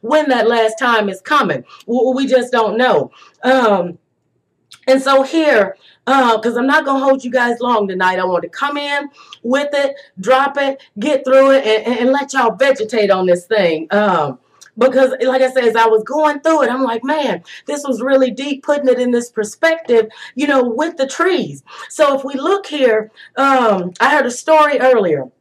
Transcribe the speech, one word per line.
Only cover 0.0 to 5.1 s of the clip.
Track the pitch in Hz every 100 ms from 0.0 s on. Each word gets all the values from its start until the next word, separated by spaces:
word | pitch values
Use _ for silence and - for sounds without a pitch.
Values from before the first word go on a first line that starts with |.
when | 220 302 302
that | 240 220
last | 233 220 220
time | 247 226 202
is | 185
coming. | - 294 202 131 - - -
W-, | 240 247 262
we | 269
just | 254 233
don't | 240 214 220
know. | 254 170 131 - - _
Um, | 247 262 233 196 175 - _ _ _ _ _ _ _ - -
and | 269
so | 262